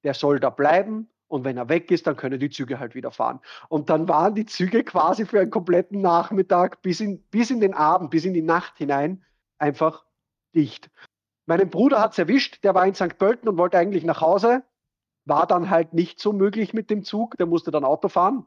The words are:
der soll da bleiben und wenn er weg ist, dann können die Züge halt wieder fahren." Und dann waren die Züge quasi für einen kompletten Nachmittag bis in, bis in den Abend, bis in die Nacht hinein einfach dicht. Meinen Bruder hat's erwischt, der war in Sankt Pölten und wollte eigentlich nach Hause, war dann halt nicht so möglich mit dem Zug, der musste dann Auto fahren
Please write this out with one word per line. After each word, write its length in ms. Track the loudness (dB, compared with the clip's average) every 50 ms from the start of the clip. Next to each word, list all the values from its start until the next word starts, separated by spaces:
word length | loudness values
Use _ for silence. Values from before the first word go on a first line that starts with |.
| -4
der 100 | -4 -4
soll 260 | 0 2 2 2 2
da 120 | 0 -2
bleiben 580 | 0 0 2 4 4 2 2 -2 -8 -10 -10 _ _ _ _
und 160 | _ -8 -6 -4
wenn 120 | -6 -6
er 120 | -6 -4 -2
weg 200 | -2 -2 0 0
ist, 140 | -2 0 0
dann 80 | -4 -6
können 220 | -4 -6 -8 -6 -4
die 100 | -6 -6
Züge 260 | -6 -8 -8 -8 -8 -8
halt 140 | -8 -12 -12
wieder 180 | -12 -12 -12
fahren." 280 | -6 -4 -4 -4 -4 -8 _ -20 -20 -20 -10 _
Und 200 | -6 -4 0 0
dann 180 | 0 0 2
waren 280 | 0 2 2 2 2 0
die 100 | -2 -6
Züge 380 | -6 -4 -4 -4 0 0 0 -2
quasi 420 | 0 0 0 2 2 0 -2 -4
für 140 | 0 2 0
einen 120 | 0 2
kompletten 500 | -2 -6 -2 2 0 0 0 _ -6 -2
Nachmittag 800 | 0 2 2 2 0 0 -2 -2 0 _ 2 2 2 0 -2 _ -4
bis 160 | -4 -4 -2
in, 200 | -4 -6 -6 -8 _ _
bis 180 | -2 -2 0 0
in 100 | 0 0
den 140 | 0 0 2
Abend, 380 | 2 2 2 2 2 0 0
bis 140 | -2 -2 -2
in 80 | 0 -2
die 60 | -2 0
Nacht 340 | 0 0 0 -2 -6 _
hinein 460 | _ -4 -2 -2 -2 -2 -4 -6 -8 _ _ _ _ _ _ _
einfach 480 | _ -2 -2 0 0 -2 -2 -2 -6 _ _ _ _ _ _ _ _ _ _ _
dicht. 380 | 0 0 0 -4 -18 -20 _ _ _ -20 _ _ _ _ _ _ _ _
Meinen 220 | -2 2 2 2 0
Bruder 280 | 2 2 4 4 4 4
hat's 200 | 2 0 0 -2
erwischt, 440 | 0 2 2 0 0 -2 -10 _ 0
der 120 | 2 2
war 100 | 4 2
in 80 | 2 0
Sankt 240 | -2 -4 -4 -2
Pölten 320 | _ 0 0 0 0 -2 -4
und 80 | 0
wollte 220 | 0 0 2 4 2
eigentlich 240 | 2 2 -2 -2 -2
nach 180 | -2 -2 0
Hause, 400 | 2 2 2 4 4 2 2 2 -2 _ _ _ _ _ _ _ _ _ _ _ _
war 220 | -2 0 0 2
dann 240 | 2 2 0 2 2
halt 220 | 2 2 0 2 0
nicht 240 | -2 -2 -2 -6 -4
so 120 | -4 -2
möglich 440 | 0 2 0 0 2 -2 -4 -4 -4
mit 160 | -8 -4 -4
dem 120 | -4 -4 -4
Zug, 340 | -6 -6 -6 -6 -6 -4
der 100 | -4 -2
musste 240 | 0 0 -2 -2 -2
dann 120 | -2 0 0
Auto 240 | 0 0 0 -2
fahren 380 | -2 0 2 2 2 0 -2 -8